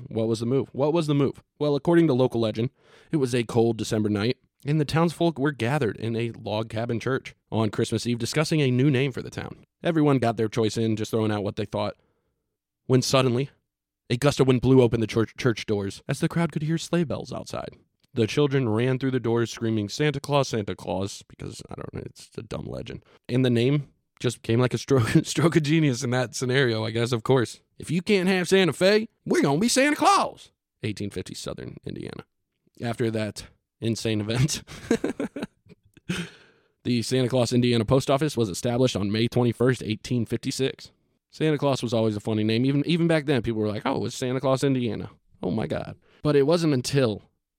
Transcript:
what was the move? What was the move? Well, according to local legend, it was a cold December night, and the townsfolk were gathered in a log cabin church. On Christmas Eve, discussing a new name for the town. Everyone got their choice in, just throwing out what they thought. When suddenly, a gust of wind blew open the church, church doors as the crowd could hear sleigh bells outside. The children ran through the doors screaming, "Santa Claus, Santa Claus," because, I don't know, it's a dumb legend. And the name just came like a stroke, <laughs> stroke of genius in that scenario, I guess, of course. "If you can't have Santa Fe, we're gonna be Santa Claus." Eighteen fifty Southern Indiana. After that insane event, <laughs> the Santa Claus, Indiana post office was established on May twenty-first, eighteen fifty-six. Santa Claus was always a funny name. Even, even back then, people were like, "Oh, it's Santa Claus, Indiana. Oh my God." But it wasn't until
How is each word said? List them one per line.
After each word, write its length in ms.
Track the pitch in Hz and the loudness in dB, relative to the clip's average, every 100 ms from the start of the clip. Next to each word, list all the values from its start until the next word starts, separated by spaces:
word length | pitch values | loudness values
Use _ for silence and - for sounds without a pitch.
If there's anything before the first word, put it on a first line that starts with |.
| 123 | -2
what 200 | 110 113 | -4 -2
was 120 | 113 | -2
the 60 | 117 | 0
move? 220 | 135 - | -2 -2
What 200 | 120 147 | -2 0
was 140 | 170 151 | 0 0
the 80 | |
move? 280 | 143 135 - _ - | 2 0 -2 _ -6
Well, 160 | 147 | -2
according 320 | 143 - 170 160 | -2 2 4 4
to 40 | |
local 280 | 123 127 117 | 4 2 2
legend, 300 | 110 107 120 _ _ - - | -2 0 -4 _ _ -20 -6
it 60 | - | -2
was 180 | 127 | 0
a 100 | 120 | 0
cold 340 | 113 120 117 113 | 0 2 2 2
December 320 | 107 113 107 | -2 0 0
night, 260 | 104 110 - _ _ | 0 0 -2 _ _
and 140 | 135 156 | -2 0
the 60 | |
townsfolk 540 | 139 160 170 - 170 143 | 0 2 0 2 -2 0
were 140 | 147 | -4
gathered 440 | 127 113 147 113 - | -2 -2 0 -2 -2
in 200 | 113 113 | -4 -4
a 160 | 117 | -4
log 360 | 110 110 107 113 | -6 -6 -4 -4
cabin 320 | 107 120 117 | -6 -4 -4
church. 340 | 120 131 - - _ | -2 -4 -6 -20 _
On 200 | 107 113 | -2 -2
Christmas 360 | - 113 113 120 | 0 -2 -2 -2
Eve, 120 | 120 | -4
discussing 420 | 117 151 156 160 | -2 -2 0 0
a 100 | 135 | 2
new 200 | 123 143 | 2 2
name 200 | 127 139 | 2 -2
for 120 | 117 | -4
the 80 | - | -10
town. 260 | - - - _ _ | -10 -12 -14 _ _
Everyone 360 | 170 160 147 135 | -2 2 4 4
got 180 | 117 110 | 2 0
their 120 | 110 | -2
choice 280 | - 110 117 | 0 -2 0
in, 200 | 113 107 | -2 -2
just 140 | 107 | -2
throwing 220 | 117 107 | -2 0
out 100 | 104 | -2
what 140 | 101 98 | -4 -6
they 80 | |
thought. 320 | 107 104 104 - _ _ _ _ _ _ _ _ - | -6 -4 -6 -8 _ _ _ _ _ _ _ _ 0
When 160 | 131 | 0
suddenly, 480 | - 135 127 120 139 _ _ _ _ _ - | 4 2 2 0 -4 _ _ _ _ _ -6
a 80 | 120 | 0
gust 220 | 143 - | 0 2
of 80 | 131 | 4
wind 140 | 127 | 4
blew 220 | 120 131 | 6 6
open 180 | 120 117 | 6 4
the 60 | 107 | -2
church, 280 | 117 110 - | 0 -2 0
church 300 | 127 110 - | -2 -2 -2
doors 360 | 101 98 - - | -2 -2 -8 -8
as 140 | 143 | -4
the 80 | 165 | -2
crowd 240 | 170 170 | -2 -2
could 100 | 156 | -2
hear 160 | 151 165 | -2 -4
sleigh 260 | - 170 | -2 -2
bells 280 | 147 - - | -2 -4 -8
outside. 380 | - - 60 - - _ _ _ | -10 -8 -8 -10 -14 _ _ _
The 140 | - 110 | 0 0
children 420 | 147 147 135 120 | 2 2 2 0
ran 300 | 110 127 127 | 0 0 0
through 140 | 131 | 0
the 80 | 127 | -2
doors 300 | 113 117 117 | 0 0 0
screaming, 380 | - 113 110 101 | -2 -2 0 -2
"Santa 320 | - 151 139 | -2 -2 -2
Claus, 280 | - 143 131 | -2 0 0
Santa 260 | 117 98 | -4 -4
Claus," 480 | 92 - 92 98 - - | -8 -6 -4 -4 -8 -18
because, 360 | - - - - | -14 -14 -14 -16
I 60 | - | -14
don't 180 | - | -12
know, 80 | - | -12
it's 240 | - - - - | -12 -16 -16 -14
a 60 | |
dumb 240 | - 65 - | -10 -10 -8
legend. 360 | 65 - - _ _ _ | -10 -10 -14 _ _ _
And 160 | 123 | 0
the 60 | 131 | 4
name 380 | 117 127 147 139 _ _ _ | 4 2 0 -4 _ _ _
just 220 | 127 - | -4 -4
came 180 | - 117 | -2 2
like 140 | 123 | 2
a 40 | 117 | 0
stroke, 300 | - 135 110 | 2 2 4
<laughs> 140 | 160 | 2
stroke 320 | - - 160 170 | 2 0 2 2
of 80 | |
genius 400 | 143 160 151 117 | 2 2 2 0
in 60 | 123 | -2
that 260 | 127 120 - | -2 -2 -4
scenario, 480 | 127 131 127 110 | -2 2 2 0
I 60 | 110 | -2
guess, 180 | 113 117 | -2 0
of 140 | 120 | -2
course. 360 | - 131 107 - _ _ | 2 2 2 -4 _ _
"If 120 | - | -4
you 120 | 165 | -4
can't 260 | - 196 180 | 2 2 2
have 200 | 190 175 | 0 4
Santa 240 | 190 180 | 4 4
Fe, 360 | - 185 214 220 _ - | 4 4 4 0 _ -2
we're 160 | 349 | 2
gonna 160 | 160 143 | 2 2
be 100 | 233 | 2
Santa 280 | 262 285 294 | 2 2 4
Claus." 560 | 330 381 202 - - _ _ _ | 4 4 2 -6 -20 _ _ _
Eighteen 280 | 113 101 101 | -6 -4 -6
fifty 240 | 92 - | -6 -10
Southern 440 | - - - 62 - | -10 -10 -10 -12 -12
Indiana. 400 | - 50 - - - _ _ _ _ _ | -12 -10 -10 -12 -16 _ _ _ _ _
After 300 | 120 113 117 | -8 -2 -2
that 360 | 110 107 - - _ _ _ | -2 -4 -8 -16 _ _ _
insane 400 | 113 110 110 110 | -4 -2 -2 -2
event, 420 | 104 120 151 - - - - | -2 0 0 0 -10 -18 -4
<laughs> 2000 | 226 - - - 285 - _ _ - _ _ - 180 170 - _ _ _ _ | -2 -2 -6 -8 -8 -14 _ _ -20 _ _ -8 -8 -8 -14 _ _ _ _
the 180 | - 123 | -4 -2
Santa 260 | 110 127 123 | 0 0 0
Claus, 240 | 127 117 | 2 2
Indiana 320 | 123 120 120 | 2 2 2
post 260 | 104 131 - | 4 2 4
office 260 | 135 151 - | 0 0 0
was 120 | 95 | -2
established 460 | 85 123 120 127 | -2 -2 2 2
on 160 | 98 101 | 0 -2
May 160 | 107 117 | 0 0
twenty-first, 560 | 123 120 - 123 127 | 2 0 2 2 2
eighteen 440 | 98 107 - 123 110 | -2 -6 -4 -4 -2
fifty-six. 640 | 117 135 - 131 - - _ _ _ _ | -4 -6 -4 -4 -4 -18 _ _ _ _
Santa 280 | - 156 143 | -4 0 0
Claus 240 | 143 127 | 0 0
was 120 | 117 | -2
always 220 | 113 110 104 | 0 0 0
a 40 | |
funny 240 | 110 110 | -2 0
name. 200 | 107 113 131 | 2 2 2
Even, 180 | 143 143 | 0 0
even 200 | 170 165 | 0 2
back 200 | 160 139 | 0 0
then, 160 | 131 | -2
people 180 | 110 110 | 0 -2
were 80 | 107 | -2
like, 140 | 104 | -2
"Oh, 200 | - - | -4 -4
it's 120 | 101 - | -4 -4
Santa 240 | 127 131 | -4 -2
Claus, 220 | 135 131 | 0 2
Indiana. 480 | 139 131 120 101 90 - _ _ | 2 0 -2 -4 -10 -14 _ _
Oh 80 | 92 | -4
my 160 | - 156 | -2 -2
God." 300 | - - - _ _ | -4 -6 -14 _ _
But 140 | 151 143 | 2 4
it 100 | 139 | 4
wasn't 280 | 175 165 | 4 2
until 480 | 131 - 139 123 95 _ _ _ | 0 0 0 0 -2 _ _ _